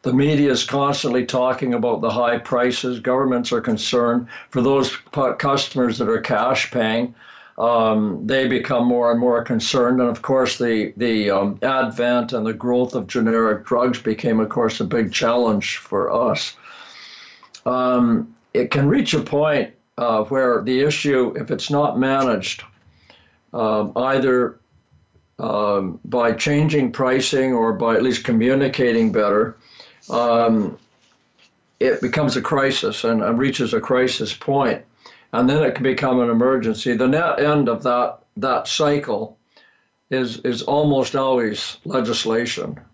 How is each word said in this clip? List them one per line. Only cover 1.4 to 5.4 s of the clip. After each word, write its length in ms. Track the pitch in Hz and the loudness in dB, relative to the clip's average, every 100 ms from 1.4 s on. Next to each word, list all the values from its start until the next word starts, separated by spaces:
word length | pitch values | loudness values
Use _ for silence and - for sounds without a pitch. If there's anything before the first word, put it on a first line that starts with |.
| 127 - 131 | 0 0 -2
about 260 | 117 120 110 | 0 0 0
the 100 | 113 | -2
high 280 | 107 120 117 | 0 0 0
prices. 640 | - 123 123 123 127 120 | -2 0 0 0 -4 -4
Governments 520 | 123 127 131 123 120 | -2 0 0 0 0
are 80 | 120 | -2
concerned. 640 | 120 110 - 123 120 120 120 - - | -2 -2 0 0 2 0 -4 -16 -8
For 140 | 131 | 0
those 340 | 117 139 127 - - | 2 2 0 -4 -8
pu-, 220 | 147 131 | -2 -2
customers 640 | - | 0